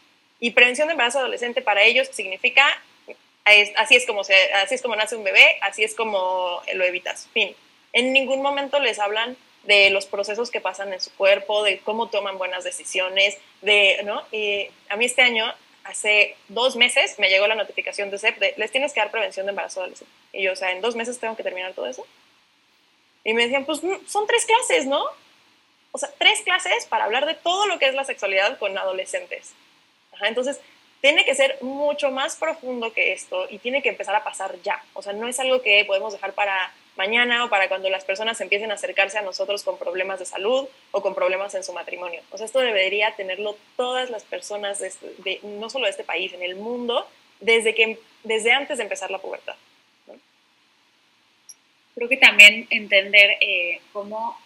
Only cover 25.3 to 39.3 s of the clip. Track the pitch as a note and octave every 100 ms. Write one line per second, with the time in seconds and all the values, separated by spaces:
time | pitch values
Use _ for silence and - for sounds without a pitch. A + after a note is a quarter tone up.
25.3 | _ _ _ _ _ _ C4+ C#4+ - F4+
26.3 | G#4 F#4+ F4+ F#4 A4 - - G#3+ A#3+ D4
27.3 | D#4 E4+ F#4+ G#4 E4+ C4+ C4+ C4+ B3+ G3+
28.3 | F#3+ G3+ C4 G3+ F#3+ F#3+ F#3 F#3+ F#3 F3+
29.3 | - - - _ _ _ _ _ - G3+
30.3 | A3+ B3+ C#4 - _ _ _ C4+ D#4 -
31.3 | C4+ C4+ C4 B3+ C#4 D4 D4 C#4+ C4 D4+
32.3 | - D#4+ D4+ B3+ B3 A3+ G3+ F3 F#3 -
33.3 | F3+ F#3 G#3 A#3+ C4+ B3 F#3+ G3 G#3+ G3
34.3 | - F#3+ F#3+ G3+ - - - G3+ G3+ A#3
35.3 | B3 C4 B3+ A#3 G#3 G3+ G3 G#3+ G3+ G3
36.3 | - G3+ F#3+ F3+ - _ - F#3+ A#3 A#3+
37.3 | A#3+ A#3+ G3+ F#3+ F#3+ F#3+ F#3+ - F#3+ A3
38.3 | A#3 F#3 G3+ A3 G3+ F#3 F#3 G3 G#3+ G3